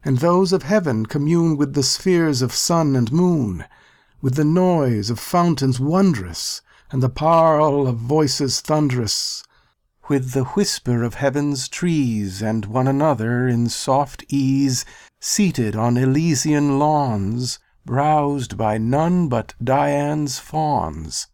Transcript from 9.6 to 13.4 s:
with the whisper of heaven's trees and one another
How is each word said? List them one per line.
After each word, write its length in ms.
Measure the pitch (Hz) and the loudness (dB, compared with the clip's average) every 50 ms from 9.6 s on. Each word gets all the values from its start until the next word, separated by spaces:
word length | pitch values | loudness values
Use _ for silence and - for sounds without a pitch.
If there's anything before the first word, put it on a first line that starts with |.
| _ _ _ _ _ _ _ _ _ - | _ _ _ _ _ _ _ _ _ -2
with 240 | 147 139 131 127 | -2 -2 -2 -2
the 140 | 123 135 127 | -2 -2 -2
whisper 580 | - - - 208 - - - _ - 123 117 117 | -2 0 -2 0 0 -2 -6 _ -2 0 0 0
of 120 | 120 - | -2 -4
heaven's 520 | - 143 143 127 143 147 147 143 135 127 - | -2 -2 -2 0 0 -2 -2 -2 -4 -6 -10
trees 760 | - - - 180 170 156 139 123 113 107 101 98 92 95 | -8 -4 -2 0 0 2 0 0 0 -2 -4 -4 -6 -6
and 260 | 107 110 110 113 104 101 | -4 -2 -2 -2 -4 -4
one 200 | 107 131 131 135 | -2 -2 0 0
another 600 | 135 139 147 160 147 104 107 113 120 123 | 0 2 2 2 0 0 0 -2 0 0